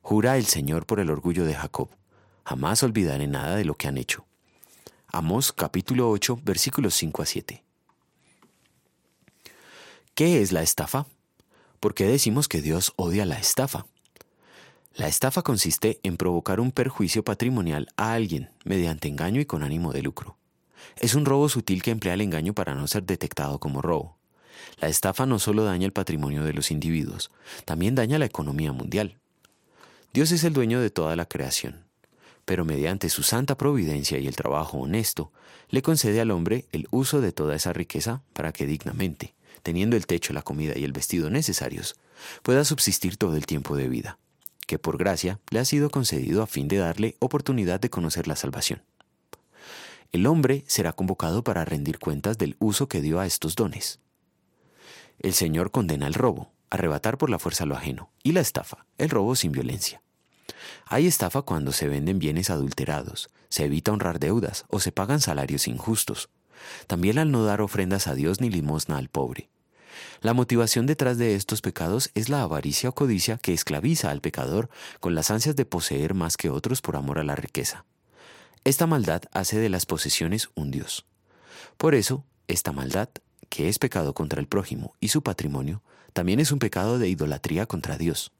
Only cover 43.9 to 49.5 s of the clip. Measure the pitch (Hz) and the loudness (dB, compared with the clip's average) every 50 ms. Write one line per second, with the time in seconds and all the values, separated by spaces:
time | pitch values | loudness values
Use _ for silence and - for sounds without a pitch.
43.9 | 64 58 52 - - _ _ _ _ _ _ - _ _ - - - - _ 160 | -2 -2 -4 -6 -12 _ _ _ _ _ _ -20 _ _ -8 -6 -6 -4 _ -2
44.9 | - - 90 98 95 82 - 90 92 104 _ - - 110 127 - - 147 143 147 | -2 2 2 0 0 2 0 -2 -4 -4 _ -2 0 0 2 2 2 2 2 2
45.9 | - 139 127 - 80 73 65 - 80 98 110 - - - 71 73 92 98 92 82 | 2 0 0 0 0 0 0 2 2 2 0 0 -2 -4 -2 0 2 2 2 0
46.9 | 82 - 107 113 - _ - 127 127 147 135 - 135 120 101 87 87 95 - - | 0 0 -2 -2 0 _ -2 0 0 0 0 0 0 2 2 2 2 0 0 -2
47.9 | - - 85 80 78 - 82 80 73 - - 69 67 - - - - - _ _ | -2 0 -2 -2 -2 -2 -2 -2 -2 -4 -4 -4 -4 -2 -2 -2 -4 -4 _ _
48.9 | _ _ - _ _ _ _ _ - _ _ _ | _ _ -20 _ _ _ _ _ -20 _ _ _